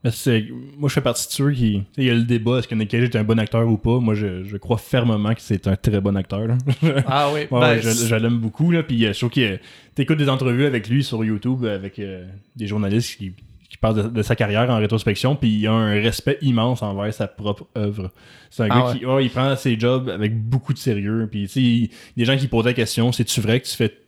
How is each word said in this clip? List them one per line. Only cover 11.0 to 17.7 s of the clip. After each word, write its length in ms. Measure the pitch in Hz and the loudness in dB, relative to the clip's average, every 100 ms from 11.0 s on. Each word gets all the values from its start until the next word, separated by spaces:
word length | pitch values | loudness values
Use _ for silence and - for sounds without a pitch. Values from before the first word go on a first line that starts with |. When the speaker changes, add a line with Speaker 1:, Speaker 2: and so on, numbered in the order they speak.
Speaker 1:
sur 220 | 131 113 | 0 -2
YouTube, 400 | 110 104 123 127 | -2 -2 -2 -2
avec, 340 | 117 98 98 101 | -2 -4 -8 -10
euh, 260 | 101 92 92 98 _ | -12 -12 -16 -18 _
des 140 | 127 104 | -10 -4
journalistes 480 | 104 101 104 120 - | -2 0 0 -2 -8
qui, 140 | 98 90 - - _ | -12 -12 -20 -20 _
qui 80 | - | -4
parlent 280 | 113 107 | 0 0
de, 40 | 104 | 0
de 140 | 117 | -2
sa 140 | 104 123 | -2 0
carrière 340 | 104 104 123 | 0 2 2
en 80 | 113 | 2
rétrospection, 560 | 107 113 113 101 127 | 2 0 0 0 0
puis 160 | 143 117 | 2 2
il 160 | 107 107 | 2 2
a 60 | |
un 180 | 113 110 104 | 2 2 2
respect 380 | 113 - - 143 | 0 0 -2 0
immense 380 | 139 120 117 123 | 0 2 2 0
envers 280 | 107 98 104 | -4 -4 -4
sa 140 | 107 104 | -4 -6
propre 400 | - 104 104 - | -4 -6 -6 -8